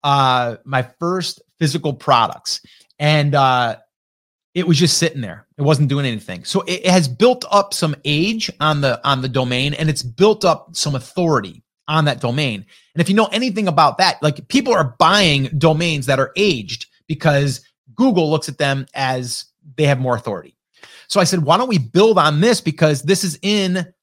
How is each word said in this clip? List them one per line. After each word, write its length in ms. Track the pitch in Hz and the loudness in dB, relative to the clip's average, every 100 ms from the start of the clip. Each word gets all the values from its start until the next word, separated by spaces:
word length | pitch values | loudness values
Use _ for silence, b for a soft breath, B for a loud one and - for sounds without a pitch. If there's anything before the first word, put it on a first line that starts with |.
uh, 520 | 143 139 131 127 120 113 | 0 2 2 2 -2 -6
my 180 | - 135 | -4 -4
first 580 | 120 _ 170 185 180 - _ _ | -4 _ -6 -4 -6 -12 _ _
physical 360 | 160 156 147 | -2 -2 -6
products. 640 | 127 - 127 110 - - - b b b _ | -4 2 4 2 -2 -10 -12 b b b _
And, 360 | 147 151 143 | 0 2 2
uh, 420 | 143 135 127 120 110 _ _ _ _ _ _ _ 175 | 2 2 2 -2 -6 _ _ _ _ _ _ _ -6
it 100 | 170 | 0
was 120 | 151 | 2
just 180 | 170 - | 2 2
sitting 220 | 170 139 | -2 -4
there. 260 | 107 87 _ - | -10 -12 _ -4
It 40 | |
wasn't 260 | 143 147 147 | 0 2 2
doing 180 | 139 139 | 0 -2
anything. 360 | 110 - 90 | -6 -10 -14
So 180 | - 196 | -6 -6
it, 180 | - 185 | -4 -4
it 60 | 185 | 2
has 160 | 185 147 | 2 2
built 380 | 120 240 247 - | 2 2 2 0
up 220 | 202 202 | 0 0
some 200 | - 160 143 | -4 -4 -4
age 460 | 147 147 190 226 - - | -4 -2 -2 -4 -8 -4
on 220 | 151 147 | -2 0
the, 260 | 139 117 139 | -2 -2 -2
on 140 | 131 | -2
the 80 | 131 | -2
domain, 460 | 131 127 123 139 | -2 -2 -2 -2
and 140 | - 156 | -2 -2
it's 120 | 147 | -2
built 440 | 123 113 202 214 185 | -8 0 0 2 0
up 240 | 156 - | -2 -6
some 220 | 165 156 | -8 -4
authority 680 | 135 - - 170 139 98 80 _ _ - | -6 -6 -2 0 0 -2 -16 _ _ -4
on 200 | 156 151 | 0 0
that 140 | 120 | -2
domain. 440 | 123 127 143 104 98 b b | -4 -2 -4 -6 -12 b b
And 60 | 160 | -4
if 60 | 170 | 0
you 40 | |
know 120 | 202 220 | 2 2
anything 420 | 214 254 196 202 | 0 -2 -2 -2
about 300 | 156 151 151 | 4 2 4
that, 220 | 185 - | 0 2
like, 260 | 151 143 - | -2 -4 -2
people 240 | 269 277 | -2 0
are 240 | 214 143 - | 0 0 2
buying 520 | 165 202 185 143 135 147 | 2 4 2 2 -2 2
domains 480 | 165 156 170 151 127 | 2 2 -2 -4 -2
that 120 | 131 | -2
are 140 | 131 - | -2 0
aged 500 | 208 139 98 113 - _ _ | 0 0 -6 -12 -14 _ _
because 540 | 151 165 143 143 120 b _ _ | -4 0 0 0 -4 b _ _
Google 360 | 117 262 185 156 | 0 2 2 0
looks 180 | 156 - | -2 -4
at 80 | 135 | -4
them 300 | 143 139 131 | -2 -2 -6
as 500 | - 135 131 123 - - _ 151 135 | -6 -4 -4 -6 -10 -14 _ -20 -2
they 80 | |
have 160 | 147 135 | 0 0
more 160 | 131 117 | 0 -2
authority. 400 | 117 95 69 _ _ B B B B | -4 -10 -12 _ _ B B B B
So 140 | 202 | 0
I 40 | |
said, 200 | 175 185 | 2 0
"Why 140 | 143 175 | 2 2
don't 100 | 254 | 2
we 100 | 202 | 0
build 400 | 117 165 220 196 | 0 4 4 6
on 220 | 151 147 | 4 2
this? 200 | 214 233 | 2 2
Because 400 | - 151 156 143 | -2 0 0 0
this 220 | 143 190 | 0 -2
is 140 | 190 151 | -2 -6
in 440 | 196 208 190 180 175 _ | -2 -2 0 -4 -6 _